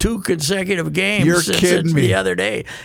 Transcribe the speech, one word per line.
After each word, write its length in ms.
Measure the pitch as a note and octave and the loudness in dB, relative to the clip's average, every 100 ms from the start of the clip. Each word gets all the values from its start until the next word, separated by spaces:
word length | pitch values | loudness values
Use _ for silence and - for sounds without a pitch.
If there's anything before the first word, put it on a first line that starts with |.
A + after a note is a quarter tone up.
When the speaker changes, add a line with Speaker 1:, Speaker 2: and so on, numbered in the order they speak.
Speaker 1:
two 200 | G#3 A3+ | -2 -2
consecutive 680 | F#3 F3 D3 G3 F#3+ F#3 D#3 | -4 -2 -2 -2 -2 -2 -2
games 340 | D3+ G3 G#3 E3 | -2 0 2 2
Speaker 2:
You're 140 | F3 | 2
Speaker 1:
since 200 | E3+ F3+ | 2 2
Speaker 2:
kidding 240 | F3+ F3 | 2 2
Speaker 1:
it's 100 | E3 | 2
Speaker 2:
me. 60 | D#3 | 2
Speaker 1:
the 140 | A#2+ | 2
other 200 | F#2+ F#2+ | 2 0
day. 300 | F2+ G2+ A2+ - - | -2 -2 -4 -8 -14